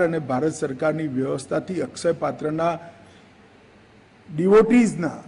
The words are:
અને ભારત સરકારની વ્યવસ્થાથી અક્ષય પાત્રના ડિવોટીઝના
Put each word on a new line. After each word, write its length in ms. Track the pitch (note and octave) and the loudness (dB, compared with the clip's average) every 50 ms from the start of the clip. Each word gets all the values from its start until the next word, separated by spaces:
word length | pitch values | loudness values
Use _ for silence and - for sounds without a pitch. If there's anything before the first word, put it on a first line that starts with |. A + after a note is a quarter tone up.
અને 160 | F3+ E3 E3 D#3+ | 2 0 0 -2
ભારત 340 | D3 B2+ C3 B2+ D3+ D#3+ | -4 -2 -2 0 0 -2
સરકારની 560 | D#3 - D#3 C#3 C3 B2+ D#3 D#3 D#3 D#3+ D#3+ D3 | -2 -4 -6 -6 -4 -2 -2 -2 -2 -2 -4 -4
વ્યવસ્થાથી 720 | B2+ B2+ C3 C#3 D3 C#3 C3 - E3+ D#3+ D#3 - F#3+ D#3+ | -4 -2 -2 -2 -4 -6 -6 -4 -4 -4 -4 -4 -6 -6
અક્ષય 300 | C3+ B2+ - - - E3+ | -6 -6 -8 -4 -2 -2
પાત્રના 600 | E3 - D#3+ C#3+ C3 - D3 D3+ D#3 D#3+ E3 E3+ E3 D#3 - - - - - - - - - - - - - - - - - - - - - - - - - _ _ - - - | -2 0 -2 -4 -4 -4 -6 -4 -4 -2 -2 -2 -2 -4 -10 -16 -20 -20 -20 -20 -20 -20 -20 -20 -20 -20 -20 -20 -20 -20 -20 -20 -20 -20 -20 -20 -20 -20 -20 _ _ -20 -18 -10
ડિવોટીઝના 880 | D#3+ D3+ F3 F#3+ G3+ A3 G#3+ A3 A#3+ B3 A#3 G3 D3 D#3+ F3 - - - - | -4 0 4 6 8 8 8 8 6 4 4 4 0 -2 -4 -6 -6 -8 -18